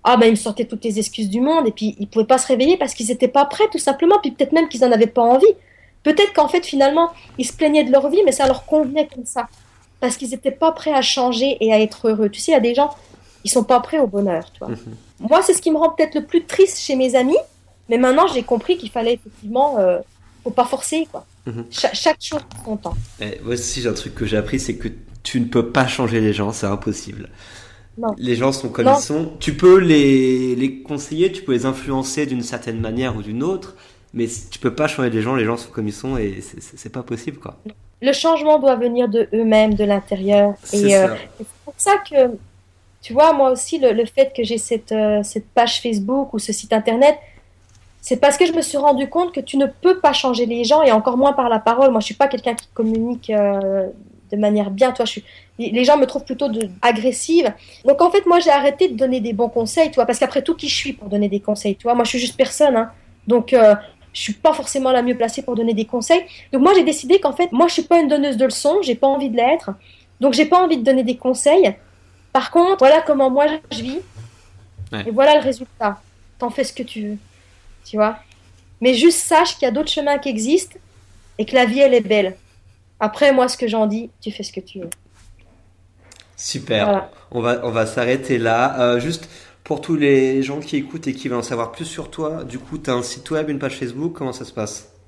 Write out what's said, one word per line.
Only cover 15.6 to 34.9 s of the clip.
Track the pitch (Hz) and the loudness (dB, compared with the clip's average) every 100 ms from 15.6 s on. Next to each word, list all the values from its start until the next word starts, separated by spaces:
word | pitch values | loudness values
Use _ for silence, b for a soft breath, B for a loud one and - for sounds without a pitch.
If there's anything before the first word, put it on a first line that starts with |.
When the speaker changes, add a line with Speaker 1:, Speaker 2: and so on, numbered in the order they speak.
Speaker 1:
qui | - | 2
me | 311 | 2
rend | 330 | 0
peut-être | 320 311 302 | 2 -2 -2
le | 302 | -2
plus | 339 | -4
triste | 330 - 381 - | -2 2 2 2
chez | - 262 | -4 0
mes | 262 254 | 2 2
amis, | 254 415 640 _ _ _ - | 2 2 -2 _ _ _ -4
mais | 233 | 0
maintenant, | 254 269 370 | 2 4 2
j'ai | 262 | 0
compris | - 233 - 359 | -2 -4 -2 -4
qu'il | 214 | -4
fallait | 240 226 | -4 -2
effectivement, | 240 - - 208 240 285 254 | -4 -6 -18 -6 0 0 2
euh, | 185 180 - _ _ _ | 0 0 -6 _ _ _
faut | 247 | -6
pas | - 240 | -2 -2
forcer, | 262 - 311 311 | -2 -4 -4 -6
quoi. | - - _ - | -10 -18 _ -12
Speaker 2:
Mhm. | 117 113 | -12 -12
Speaker 1:
Cha-, | - 262 | -4 -4
chaque | - 330 311 | -2 -2 -2
chose | - 302 | -6 -10
a | - - - | -10 -18 -10
son | 214 | -10
temps. | 170 - - - | -8 -8 -10 -12
Speaker 2:
Et | 104 - | -12 -10
moi | 107 | -6
aussi, | 120 - 139 | -6 -6 -6
j'ai | 120 | -4
un | |
truc | - 107 - | -6 -10 -8
que | 110 | -2
j'ai | 107 | -2
appris, | 104 131 | -2 -4
c'est | 131 113 | -4 -8
que | 113 - - - | -8 -12 -20 -16
tu | - 127 | -6 -4
ne | 120 | 0
peux | 120 117 | 0 0
pas | 135 127 | 0 0
changer | - 120 117 | -2 -2 0
les | 107 | 0
gens, | 98 101 | -2 -4
c'est | - 101 | -4 -6
impossible. | 101 110 101 - - - B B B B B B - | -4 -6 -8 -10 -16 -18 B B B B B B -10
Speaker 1:
Non. | 226 202 | -8 -6
Speaker 2:
Les | 123 120 | -4 0
gens | 131 | 0
sont | 135 123 | -2 -8
comme | - 254 | 0 2
Speaker 1:
Non. | 277 | 2
Speaker 2:
ils | |
sont. | - 151 160 - | 0 -6 -6 -6
Tu | - 143 | -6 4
peux | 180 190 | 6 8
les, | 175 151 139 135 131 127 127 120 | 6 4 6 4 4 0 0 -2
les | 135 135 | -4 -6
conseiller, | - 147 143 156 180 | -10 -10 -8 -2 -2
tu | 180 | -2
peux | - | -4
les | 123 131 | -2 -2
influencer | 131 - 135 131 - 143 | -6 -6 -6 -4 -6 -4
d'une | 127 | -4
certaine | 117 117 - 113 | -6 -10 -8 -8
manière | 110 117 131 110 | -6 -4 -4 -6
ou | |
d'une | 101 113 | -8 -6
autre, | 156 185 - - b b b | -4 -6 -10 -20 b b b
mais | 113 117 | -6 -6
c-, | - - | -6 -14
tu | - | -8
peux | 131 | -8
pas | - | -4
changer | 151 | -4